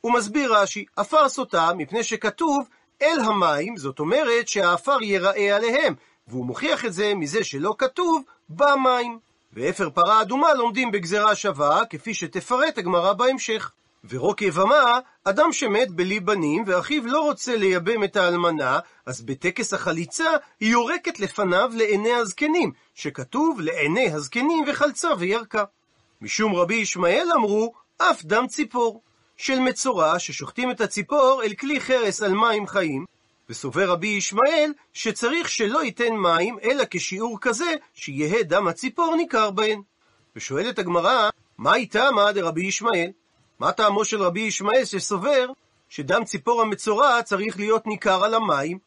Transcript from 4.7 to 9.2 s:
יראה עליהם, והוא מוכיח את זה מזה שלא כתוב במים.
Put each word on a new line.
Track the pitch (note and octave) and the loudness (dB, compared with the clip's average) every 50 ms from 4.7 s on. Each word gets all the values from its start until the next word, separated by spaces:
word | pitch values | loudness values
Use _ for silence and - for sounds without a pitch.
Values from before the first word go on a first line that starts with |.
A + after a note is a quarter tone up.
| F3+ F3 - C4+ C#4+ C4 | 2 0 0 0 0 0
יראה | A3+ G#3 G3 F#3+ F3 G3 G3 G#3 G3+ G3+ G3+ | 0 0 -2 2 2 2 2 2 2 2 2
עליהם, | G#3 A3+ A#3 A#3 C#4+ D#4+ B3+ D3+ - _ _ _ _ _ | 2 0 0 0 2 0 0 -2 -4 _ _ _ _ _
והוא | - A2 B2+ B2 | -12 -8 -8 -6
מוכיח | B2 A#2+ - - D#4 D4+ - - | -6 -6 -4 -2 -2 -2 -2 -2
את | A#3 F3+ | -6 -4
זה | E3+ G#3 G#3 G#3 | -2 -2 0 0
מזה | G3 D#3 C#3+ D3+ A3+ F#3+ | -2 -4 -4 -2 -4 -4
שלא | - - C#3 D#3 G3+ G#3+ | -4 -6 -4 -4 -4 -2
כתוב | - C4+ C4 - - F#4 E4+ E4 D#4 C4+ _ - _ _ _ | 0 -2 -2 0 -2 0 0 0 0 -2 _ -20 _ _ _
במים. | D#3 E3 C#4 C#4+ C#4+ C4+ C4 B3+ B3 B3 A#3+ A#3+ A#3 A3+ | -2 0 2 2 4 4 2 2 2 2 0 -4 -8 -14